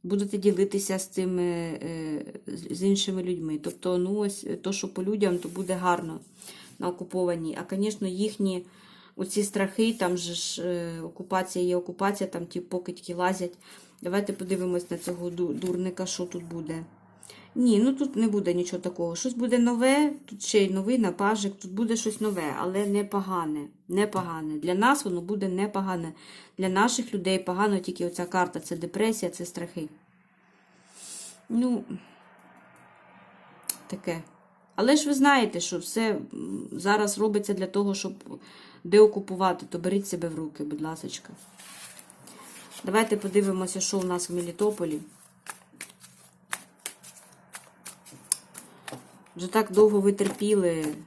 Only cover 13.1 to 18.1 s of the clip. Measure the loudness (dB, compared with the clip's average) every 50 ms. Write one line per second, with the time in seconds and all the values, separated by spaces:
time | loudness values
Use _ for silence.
13.1 | -4 0 0 0 0 0 -4 -6 -8 -12 -20 -20 -20 -20 -20 -20 -20 -10 -8 -2
14.1 | -2 0 0 -2 -4 -6 -2 -2 -2 -2 0 0 -2 -2 -2 -4 -8 -6 -6 -6
15.1 | -6 -6 -6 -8 -4 -2 -2 -2 -2 -4 -2 -2 -2 -2 -2 -4 -4 -4 -6 -6
16.1 | -4 -6 -6 -6 -6 -10 -10 -8 -10 -10 -8 -6 -6 -8 -8 -12 -18 -20 _ _
17.1 | -20 -20 -20 -20 -20 -20 -20 -10 -2 2 6 6 6 8 6 4 4 2 -2 -2